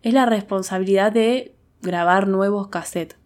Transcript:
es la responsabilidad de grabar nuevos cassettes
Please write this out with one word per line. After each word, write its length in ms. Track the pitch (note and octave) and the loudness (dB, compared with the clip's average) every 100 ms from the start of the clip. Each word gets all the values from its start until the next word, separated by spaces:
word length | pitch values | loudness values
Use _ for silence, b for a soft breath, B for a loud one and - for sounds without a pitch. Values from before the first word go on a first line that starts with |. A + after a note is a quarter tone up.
es 140 | A#3 | 2
la 100 | C4 | 2
responsabilidad 880 | B3 A3 G3+ F#3+ F#3 F#3+ F#3+ G3 G#3 | 2 0 -2 -6 -4 -4 0 2 2
de 420 | A3 A3 B3+ - _ _ _ | 2 2 0 -6 _ _ _
grabar 460 | F#3 F3 E3+ F#3 G3 | -6 -2 2 2 2
nuevos 400 | F#3+ G3 G3+ G3 | 0 0 -2 -6
cassettes 500 | F3 - F3 D#3+ - | -10 -8 -10 -10 -14